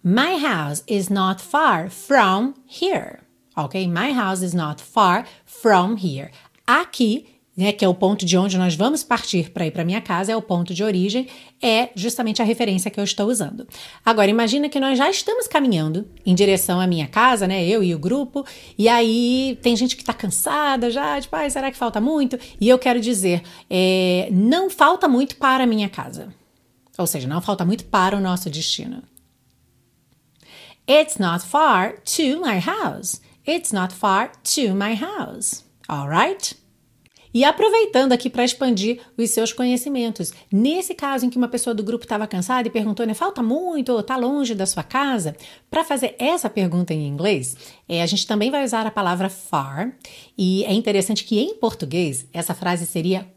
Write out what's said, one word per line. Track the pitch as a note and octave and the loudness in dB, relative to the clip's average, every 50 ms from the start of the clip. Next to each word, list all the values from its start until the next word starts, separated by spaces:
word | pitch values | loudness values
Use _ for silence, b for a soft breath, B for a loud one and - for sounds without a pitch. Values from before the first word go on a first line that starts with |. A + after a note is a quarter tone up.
My | - F3 F#3 A#3 C4+ E4+ F#4+ D#4+ | 2 2 2 4 2 2 0 0
house | C#4 D4 A3 E3 D3+ C#3+ D3 D3+ - - | 0 0 0 -2 -2 -4 -6 -8 -4 -2
is | G#3+ G3+ F#3+ - | -2 -2 0 0
not | G3+ G3 F#3 F#3 F#3+ F#3+ | 0 0 0 0 0 -2
far | - - - D4 D#4+ C#4+ G#3 E3 E3 F#3+ | -6 -2 0 2 4 4 2 2 -2 -6
from | - - - - C#4 C4 G#3+ F#3+ F#3 G3 A#3 C4+ C#4 - _ _ - - | -10 -14 -4 2 4 4 6 6 4 2 0 -2 -4 -8 _ _ -8 -4
here, | F4 F#4+ F#4 - - - - - _ _ _ _ _ _ _ | -2 0 0 -2 -4 -8 -16 -18 _ _ _ _ _ _ _
ok? | - D3+ C3+ - F#3 F#3+ | -6 -6 -4 -4 -2 -2
My | F3 E3+ E3+ G#3+ C#4+ C#4+ | -2 0 0 0 0 0
house | B3 G#3+ F#3+ F#3+ F#3 | 0 0 0 -2 -2
is | F#3 F3+ E3+ | -2 -2 -2
not | F3+ D#3+ D3+ D3 - | -2 -2 -2 -6 -10
far | - - - A3+ G#3 F#3 F3 G#3 B3 B B B B | -14 -4 2 4 4 6 4 2 0 B B B B
from | _ - - - A3+ G#3 F#3 F3+ F#3+ A#3 | _ -20 0 4 6 6 6 6 2 -2
here. | G#3 F#3 F3 C3+ C3+ C#3 C3+ b b b b b b _ | -2 -2 -4 -4 -4 -10 -12 b b b b b b _
Aqui, | - A#3+ D4+ F4+ - - - B3 A3 G#3+ D4 b b b b b _ _ | 2 2 2 2 -2 0 0 2 2 2 -2 b b b b b _ _
né, | F3+ F#3 G#3 | 0 0 0
que | G#3 G#3 G#3 | 2 2 2
é | F#3 | 2
o | F3+ | 2
ponto | F#3 G#3 F#3+ G#3 G3+ G3 | 4 2 2 2 2 0
de | E3+ F3+ F3+ | 2 2 2
onde | F#3 G3+ F#3 | 2 2 2
nós | F3+ F#3 F3+ D#3+ | 2 2 2 2
vamos | D#3 G3+ B3+ D4+ D#4 - | 2 2 0 0 0 0
partir | - A#3+ A3 - - - F3+ D#3+ - | -2 -2 -2 -2 -2 -2 -2 -2 -2
pra | - - F3 | -4 -4 -4
ir | D#3 | -4
pra | D3+ - E3 | -2 -2 -2
minha | E3+ F#3 A3 | -2 -2 -4
casa, | - - F#3+ F3 G3 F#3+ | -4 -2 -2 -2 -2 -2
é | A3+ | -2
o | A3+ | -4
ponto | G#3+ A3 F#3 F3 F3 F3 | -2 -2 -2 -2 -2 -4
de | F#3 E3+ | -4 -2
origem, | G3+ A3 G3+ F3+ F3+ G3+ G3 B3+ C4 B3+ B B B B B _ | -2 0 0 0 0 0 0 -2 -4 -4 B B B B B _
é | - A#3+ A3 A3+ B3 A#3+ - | 0 2 2 2 0 -2 -4
justamente | G3 F3+ A#3+ A#3+ - A#3+ A3 G#3+ - | -6 -6 -4 -4 -4 -4 -4 -2 0
a | A#3 | 0
referência | G#3 A3+ A3 A#3+ G#3+ F#3+ F#3 F3+ G#3+ | 0 0 0 0 0 0 0 -2 -2
que | - - | -4 -4
eu | G3+ | -4
estou | G3+ - - G3+ G#3+ | -4 -2 -2 0 0
usando. | B3 A3+ F3+ C#3+ - A3 - - B B B B B B | 0 -2 -4 -6 -8 -12 -14 -16 B B B B B B
Agora, | B A#3 A3+ G#3+ G3+ G3 | B 0 4 4 4 4
imagina | G#3 A#3 A#3 A3 A3 C#4+ C#4+ D4 | 4 4 2 2 2 0 0 0
que | - C#4 | 0 0
nós | C4+ C4+ C4+ | 0 2 2
já | B3 C#4 E4 | 2 2 2
estamos | G4 - - - A4 B4 A#4 | 2 0 -2 -2 -2 -2 -2
caminhando | - - D#4 C#4 C4 G#3 D#3+ D#3 D#3 D#3 F3+ G#3+ - - - - | 0 0 2 2 4 2 2 0 0 -2 -4 -6 -8 -14 -6 2
em | - F3+ | 2 4
direção | F3 G3+ G3+ G3 F#3 F#3+ - F3+ F3+ | 6 6 4 4 2 2 0 0 2
à | F#3 | 2
minha | F#3 F3 E3 D3+ | 2 2 0 -2
casa, | C3 - G#3+ A#3 C4 B3+ G#3+ G3 | -2 2 4 4 4 4 4 0
né, | F#3 F#3+ F#3+ | 0 0 0
eu | F3 E3+ G#3+ A3+ G3 | 0 2 2 2 2
e | F3+ E3+ | 2 0
o | D3+ | 0
grupo, | C#3+ F3+ A#3 C#4+ C#4+ C4 - C#4+ C4+ B B B B B B - | -2 -2 0 0 -2 -4 -6 -8 -8 B B B B B B 2
e | G3+ A3+ | 4 4
aí | A#3 A#3 A#3 A3+ A3+ A#3 A#3+ A#3+ B3 B3+ C4+ C4+ B3 - | 6 4 4 2 2 2 2 2 2 2 0 -2 -4 -2
tem | - B3 A#3+ | 0 0 2
gente | G#3 B3+ B3 - - | 2 0 -2 -2 -4
que | |
tá | - - - | -6 -8 -6
cansada | - - G3 - - - D4+ - D4 D4+ C#4+ C4+ B3+ A3+ A#3+ | -4 -6 -4 -4 -2 -2 -2 0 0 2 0 0 2 0 0
já, | A#3 C4+ C#4+ D4 D4 C#4 | 0 -2 -2 -2 -4 -4
tipo, | C#4 - - | -6 -6 -4
"Ai, | D#4+ D4+ C#4+ | -4 -2 -2
será | - C#4+ C4 C4+ | -2 -4 -4 -6
que | C4 | -4
falta | - B3 A#3 - G#3 | -4 -4 -2 -2 0
muito?" | G#3+ C4+ D#4+ D4+ C#4 B3 B3+ A#3+ B B B B | 0 0 2 2 0 0 -2 -6 B B B B
E | G3 A3+ | 6 6
eu | B3+ B3+ | 6 6
quero | B3+ C4 B3 A#3+ | 6 2 0 2
dizer, | G#3+ A#3 B3 G3 F#3 F#3+ F3 E3+ F3 B B B B _ | 0 0 -2 0 2 2 0 0 -2 B B B B _
é, | G3 F#3 F#3 F#3 F#3+ F#3 F#3 F#3 F3+ F3+ - - | 0 2 2 4 4 2 2 2 2 0 0 2
"Não | G#3+ F3+ G3+ A#3 D4+ F4 G4 F#4+ | 2 2 4 4 4 2 2 -2
falta | - - D4+ D4 F4+ F#4 - | 2 4 4 4 6 4 2
muito | D#4+ B3 A#3+ C#4+ - - | 2 4 2 2 0 -2
para | - D4 C4+ C4 C4 C4 | -2 0 2 2 4 2
a | |
minha | A#3+ A3 G#3+ G#3 G3 | 2 2 0 -2 -4
casa." | - - - B2 - E3 - G3+ - _ _ _ _ _ _ _ _ _ _ _ _ | -6 -8 -12 -12 -12 -14 -14 -16 -18 _ _ _ _ _ _ _ _ _ _ _ _
Ou | - F3+ | -4 -4
seja, | D#3+ - D#3 B2+ B2+ | -2 -2 -4 -4 -4
não | D3 F3 | -4 -4
falta | - - G3+ G3 F3+ | -2 -2 -2 0 0
muito | E3+ G#3+ A#3 - | 0 0 -2 -4
para | - - G3+ F3+ F#3+ G3+ | -2 2 2 2 2 2
o | G3+ | 0
nosso | G3 F#3 F3+ F3+ F#3 E3+ | 0 -2 -2 -2 -4 -6
destino. | C#3+ D#3 D#3+ - - - - - B3+ C4 - _ _ _ _ _ _ _ _ _ _ _ _ _ _ _ _ _ _ _ _ _ _ _ _ _ _ B B B B B B B B B B - | -8 -6 -4 -4 -4 -6 -6 -10 -12 -14 -16 _ _ _ _ _ _ _ _ _ _ _ _ _ _ _ _ _ _ _ _ _ _ _ _ _ _ B B B B B B B B B B 4
It's | C4+ D4+ D#4 D#4 - - | 4 4 6 4 -2 -2
not | G3+ F3 E3+ F3 - | 0 0 0 -2 -4
far | - - C#4+ D#4 D4+ A#3 F#3 F#3 A3+ - - _ - - | -2 2 2 4 4 4 4 2 0 -4 -10 _ -6 -2
to | - D#4+ C4 C#4 E4 | 0 2 0 0 0
my | F4+ C#4 G#3 F#3 F3 | -2 0 0 0 0
house. | C#4 F#4 A4 F#4 G3 C#3+ - - - - - b b b b b | -2 -2 -2 -4 -4 -6 -6 -8 -8 -10 -10 b b b b b
It's | - D#4 F4 E4+ - | -4 -4 -2 -2 -4
not | A3 G3 F3+ F#3 - | -2 -2 -2 -4 -4
far | - - G3+ F#3+ G3 A#3 C#4+ - _ | -2 0 2 2 2 0 -2 -8 _
to | _ - - D#4 C4+ G#3+ F#3+ | _ -4 -2 0 0 0 0
my | G3 G3+ G#3+ A3+ G3+ | 0 0 -2 -2 -4
house. | C4 F4+ G#4+ F#4+ A#3+ - - - - - - - - _ _ _ - | -4 -6 -6 -8 -8 -8 -10 -8 -8 -8 -8 -8 -14 _ _ _ -10
Alright? | - D#3+ C#3+ C#3 C#3+ D#3 E3+ A#3+ E4+ G4 G4 - - - _ _ _ _ _ _ _ _ _ _ _ b b b b - | -8 -8 -6 -4 -2 0 2 2 2 0 -6 -8 -10 -10 _ _ _ _ _ _ _ _ _ _ _ b b b b 0
E | A#3 C4 | 4 4
aproveitando | D4 D#4 - G4+ A4 G4+ A4+ A4 G#4+ - - C4+ C4+ | 4 4 4 2 4 4 4 2 4 2 2 4 4
aqui | B3 A#3+ - C4 | 2 2 0 -4
pra | - - A#3+ | -2 0 0
expandir | B3+ B3 - C4+ B3+ A#3+ F#3 G3 A3 A#3+ A#3+ B B B | 0 0 -2 0 0 0 0 0 -2 -4 -4 B B B
os | - A#3 A3 | -4 -2 0
seus | - A#3 A3+ A3+ - | 0 0 -2 -2 -2
conhecimentos. | - B3 B3 B3 B3 B3 C#4+ C#4 B3+ A#3+ A#3 A3 - F3+ - B B B B | -2 -2 0 0 -2 -2 -4 -4 -4 -4 -4 -4 -6 -8 -8 B B B B
Nesse | - G3 A3+ C#4 D#4+ F4+ F4+ - F4+ | 0 2 2 2 2 0 -4 -6 -8
caso | - - C#4 C#4 C4 A#3+ | -6 -4 -4 -2 0 -2
em | B3 | -2
que | B3 B3 | 0 0
uma | B3 A#3+ | -2 -2
pessoa | B3+ A#3+ - B3 | -2 -4 -4 -2
do | A#3 G#3+ | -4 -4
grupo | G#3+ G3 A#3 A#3 - | -4 -4 -4 -6 -4
tava | - A3+ G#3 G#3+ | -6 -4 -4 -4
cansada | G#3 - F3+ F3+ - B3+ B3+ A#3+ A#3 | -4 -4 -6 -2 -2 -2 -2 -2 -2
e | |
perguntou, | - A3+ G#3 A3 G3+ F#3 A#3+ | -2 -2 -2 -2 -2 -2 -2
né, | A3 G#3+ | -4 -2
"Falta | - E4 G4 G4 - | -2 -4 -4 -2 -2
muito | A#3+ A3 B3 D#4 F4+ F4+ E4+ D4 B3+ B3+ | -2 0 0 -2 -2 -2 -4 -4 -2 0
ou | B3 A3 | -2 -2
tá | G#3 G#3+ B3+ C4 | -2 -2 -4 -2
longe | A#3+ B3 C#4+ D4 C#4 A#3 A3+ | 0 0 0 0 -2 -2 -2
da | G3 F#3+ | -4 -4
sua | F#3 - - | -4 -4 -8
casa?" | D#3 - - C4 C#4 C#4 C4 A3 E3+ D#3 D3+ B B B B B B _ | -8 -4 -2 -2 0 0 0 -2 -2 -4 -8 B B B B B B _
Pra | - D#4 | -2 -2
fazer | E4 - C#4+ C4 B3+ A3+ - - | 0 0 -2 -2 -2 -4 -4 -2
essa | A#3+ C#4+ E4+ E4+ - A3+ | 0 0 0 0 -2 -2
pergunta | - G#3+ F#3+ F3+ D#3+ F3+ F3+ - | -2 0 0 0 2 0 0 0
em | D#3+ D#3 D3+ C#3+ | -2 -4 -2 -4
inglês, | C#3+ C#3+ E3 G#3 G3+ D3 B2+ B2+ - B B B B B B - | -4 -2 0 0 0 0 -2 -6 -10 B B B B B B -6
é, | E3+ E3+ | -2 -2
a | E3+ | 0
gente | E3+ F#3+ G3 - | 0 0 -2 -2
também | - A3 G#3 G#3 B3+ | 0 0 0 0 0
vai | C#4 C#4+ | 0 0
usar | C#4 A#3+ A3+ A3+ A3 | -2 0 -2 -2 -2
a | A3 | -2
palavra | G#3+ G#3 G3 F3 F3+ F3+ F#3+ F#3+ | -2 -2 0 0 0 0 -2 -4
far. | F#3+ - - - - D3+ C3+ C3+ C#3 D3 F#3+ B3 - _ B B B B B B B | -4 -10 -10 -4 -4 -4 -2 -4 -6 -6 -6 -6 -8 _ B B B B B B B
E | - F#3+ F3+ F#3+ F#3+ G3 | -2 0 2 2 0 0
é | - F#3+ | 0 0
interessante | A3 A3 A3 G3+ G3 F#3+ - A3 G3+ - | 0 0 2 0 0 0 0 -2 -4 -2
que | - A3+ G#3 | -2 0 0
em | B3 F#4 A4 | 0 -2 -2
português | - - A3+ - - - C#3 C3 F3 F3+ D3+ C3+ B2+ - - _ | -2 -2 -4 -2 -4 -8 -4 -2 -2 -2 -2 -4 -6 -10 -10 _
essa | E3+ E3+ - | -8 -6 -6
frase | E3+ - F#3 F3+ F3+ E3+ E3+ | -6 -4 -2 -2 -2 -2 -4
seria | E3 - E3+ D#3+ F3+ F#3 F#3+ G3 - _ | -4 -4 -2 0 0 -2 -2 -4 -10 _